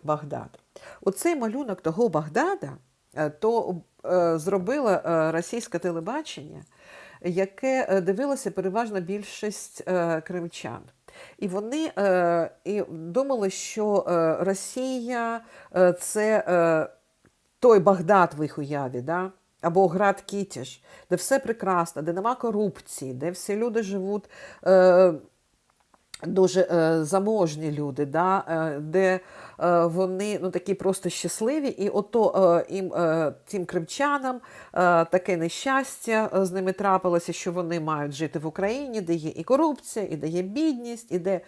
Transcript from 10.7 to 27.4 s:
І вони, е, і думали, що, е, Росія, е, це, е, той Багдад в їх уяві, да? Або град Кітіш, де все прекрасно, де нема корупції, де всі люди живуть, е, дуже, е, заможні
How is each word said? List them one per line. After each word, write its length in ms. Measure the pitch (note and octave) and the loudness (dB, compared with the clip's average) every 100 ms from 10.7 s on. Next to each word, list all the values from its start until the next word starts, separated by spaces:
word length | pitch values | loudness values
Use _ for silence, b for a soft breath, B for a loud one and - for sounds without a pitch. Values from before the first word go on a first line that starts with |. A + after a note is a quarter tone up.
| A#2 - _ B B B - | -12 -16 _ B B B -8
І 100 | G3+ | -6
вони, 440 | F#3 G#3+ D4 D#4+ - | -4 -4 -4 -4 0
е, 520 | G3+ F#3 F3 E3+ E3 - | 2 4 4 2 0 -4
і 180 | - G#3 - | -4 -4 -4
думали, 600 | D#3+ E3 E3+ C#4 B3 G3 | -8 -4 -2 0 0 -2
що, 540 | - - A3 G#3+ G3+ - | -4 -8 -2 0 2 2
е, 280 | E3+ D#3+ - | 2 2 2
Росія, 960 | F#3 G3 - B3+ C4 C4 A#3 A#3+ A#3 A#3 A3+ B B - | 0 -2 -4 -6 -4 -4 -4 -4 -4 -6 -10 B B 4
е, 160 | F3+ | 4
це, 520 | F3 - G#3+ G#3+ A3 - | 4 -2 0 2 2 2
е, 400 | F3 E3 D#3+ - _ _ _ _ _ _ _ | 2 4 2 0 _ _ _ _ _ _ _
той 200 | B3 G#3+ | 8 8
Багдад 560 | F3+ F#3 E3 G3 E3+ D3 | 6 4 4 4 4 0
в 40 | |
їх 160 | D3+ - | -6 -6
уяві, 420 | C#3 D3 C3 B2+ | -6 -4 -4 -6
да? 300 | C3 F3 F#3+ - _ _ | -4 -4 -6 -12 _ _
Або 280 | E3+ F3 F#3+ | 0 4 4
град 320 | F3+ G3+ G3 | 4 2 2
Кітіш, 640 | - G3+ G3 B2+ B2+ - B B - | -4 -6 -6 -10 -12 -16 B B -2
де 60 | F3 | -2
все 220 | - C4+ | 2 0
прекрасно, 640 | C4+ A3+ F#3+ F3+ E3+ - | 0 -4 0 0 0 -4
де 100 | D#3 | -6
нема 220 | F3 A3 | -2 -2
корупції, 800 | B3+ A#3 G#3+ G#3 - - - C3+ | -2 -2 0 -2 -4 -12 -10 -8
де 160 | B2+ D#3+ | -6 -6
всі 260 | F3+ - G#3 | -6 -4 -4
люди 260 | A#3+ A3 | -2 -2
живуть, 480 | G3 G3 F#3+ G#3 - B B B - | -4 -4 -4 -6 -8 B B B 4
е, 480 | F#3+ F#3 F3+ F#3 D3+ - _ _ _ _ _ _ _ _ - E3 | 8 8 8 8 4 -8 _ _ _ _ _ _ _ _ -12 -2
дуже, 420 | F#3 F#3 F#3 F3 | 2 4 4 2
е, 340 | E3+ D#3+ E3 | 2 2 2
заможні 680 | D3+ F#3+ G3+ A3 | 0 0 2 2